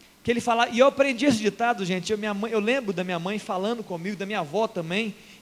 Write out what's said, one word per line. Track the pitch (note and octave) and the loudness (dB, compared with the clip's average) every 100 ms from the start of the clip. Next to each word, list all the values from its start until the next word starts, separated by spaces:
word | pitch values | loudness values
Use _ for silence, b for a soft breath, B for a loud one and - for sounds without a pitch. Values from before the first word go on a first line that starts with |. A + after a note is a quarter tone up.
| b b | b b
que | - | -2
ele | A#3+ | 0
fala, | A#3+ A#3 A#3+ | 2 2 4
e | A#3 | 6
eu | C#4 | 6
aprendi | C#4 C#4 A#3 C#4+ | 6 2 2 4
esse | A3 | 4
ditado, | G#3 G3+ A#3 A3+ | 2 0 0 0
gente, | F3+ F#3 E3+ | 0 -2 -2
eu, | G#3+ | -2
minha | G#3+ | -2
mãe, | G3+ A3 | -4 -2
eu | A3 | 0
lembro | G#3 C#4 G#3 | 2 0 0
da | F3+ | -4
minha | F#3 F3 | -2 -4
mãe | F3+ G#3+ | -2 -4
falando | - F#3 G3+ A#3+ | -4 -2 -2 -2
comigo, | G#3 F3 F#3 F#3+ | -6 -6 -6 -6
da | |
minha | G3 G#3+ | -4 -4
avó | D3+ F#3 A3 | -2 0 0
também, | F#3 D#3+ F#3+ A3 - B B | -2 -4 -2 -4 -6 B B